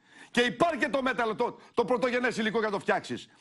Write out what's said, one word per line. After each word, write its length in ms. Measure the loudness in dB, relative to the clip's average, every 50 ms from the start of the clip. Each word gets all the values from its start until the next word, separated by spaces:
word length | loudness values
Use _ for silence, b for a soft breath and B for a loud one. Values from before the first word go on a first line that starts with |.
| B B B B B B
Και 100 | B 2
υπάρχει 360 | 2 2 2 2 2 2 2 0
και 120 | -2 0
το 120 | 0 0
μέταλλο, 340 | 0 0 0 0 -2 -2 -2
το, 240 | -2 -2 -4 -4 B B B B
το 120 | -2 0
πρωτογενές 520 | 2 2 2 2 0 0 0 0 0 0 0
υλικό 200 | -2 0 0 0
για 100 | 0 0
να 60 | -2
το 60 | -2
φτιάξεις. 500 | 0 0 0 0 0 -4 -8 -8 -10 b b b